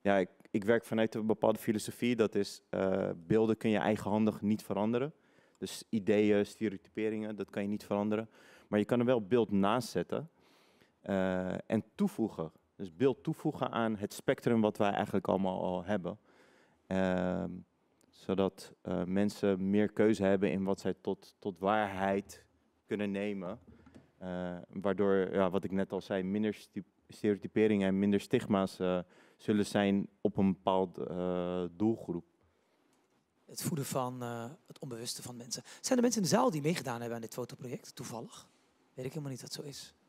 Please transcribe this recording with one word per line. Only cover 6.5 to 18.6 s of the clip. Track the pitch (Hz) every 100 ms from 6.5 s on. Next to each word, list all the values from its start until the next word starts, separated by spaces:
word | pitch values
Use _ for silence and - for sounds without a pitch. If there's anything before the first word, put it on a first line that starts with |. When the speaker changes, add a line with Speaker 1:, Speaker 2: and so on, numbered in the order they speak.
| - 107 95 _ - 107 110 107 104
Speaker 1:
dat | 98
kan | -
je | 101
niet | 104
veranderen. | - 101 104 107 113 - - - _
Maar | 104
je |
kan | 104 120
er | 120
wel | 127 98
beeld | 120 107
naast | 101 98 120 120
zetten, | 90 85 107 156 _ _ _ _ _ _ _
eh, | - 98 95 92 92 95 -
en | 110 -
toevoegen. | - 202 - 110 - - _ _ _
Dus | 98 82
beeld | 135 127
toevoegen | - 160 160 - 123
aan | - 113 107
het | 101
spectrum | - - 135 - 117
wat | 107 -
wij | 104
eigenlijk | 101 101 101 92
allemaal | 95 95 92
al | 90 90
hebben. | 90 104 87 104 _ _ _ _ _ _ _
Ehm, | 95 95 92 90 90 90 90 - _ _ _ _
zodat, | _ - 95 95 -